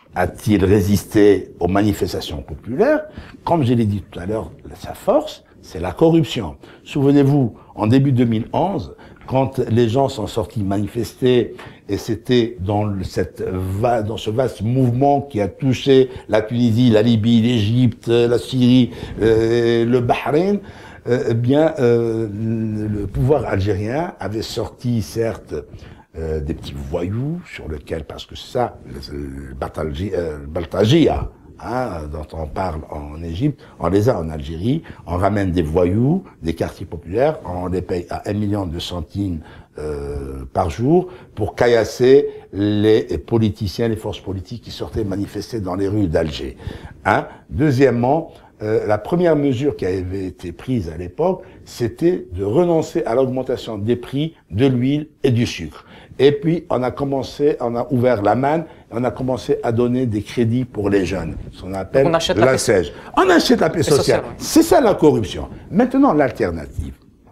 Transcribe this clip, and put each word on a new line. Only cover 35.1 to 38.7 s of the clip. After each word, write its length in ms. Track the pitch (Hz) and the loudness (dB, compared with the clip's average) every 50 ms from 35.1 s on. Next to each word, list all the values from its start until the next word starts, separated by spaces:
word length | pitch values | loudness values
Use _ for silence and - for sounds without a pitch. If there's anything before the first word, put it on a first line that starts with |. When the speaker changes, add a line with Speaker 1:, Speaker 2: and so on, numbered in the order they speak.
| 87 | -4
Speaker 1:
ramène 360 | 87 101 113 107 104 98 92 82 | 0 0 0 0 0 0 0 0
des 100 | 90 82 | 0 0
voyous, 600 | 73 80 90 90 87 95 110 123 139 170 196 - - - - 73 | 2 2 2 2 2 2 2 2 2 0 0 -4 -8 -16 -10 -6
des 100 | 82 82 | -6 -4
quartiers 320 | - 101 85 - - 95 | -4 -4 -6 -8 -12 -14
populaires, 560 | 82 90 80 - 82 90 113 135 156 156 - - | -12 -12 -14 -10 -6 -2 0 0 0 0 -2 -8
on 220 | 82 90 87 90 90 | -10 -8 -6 -6 -4
les 120 | 92 90 | -4 -4
paye 240 | 85 - 92 90 87 - | -4 -4 -6 -6 -6 -8
à 180 | 87 87 - - | -10 -10 -6 -4
un 60 | 101 | -4
million 320 | 104 107 101 104 104 95 | -2 -2 -2 -2 -4 -4
de 120 | 85 | -4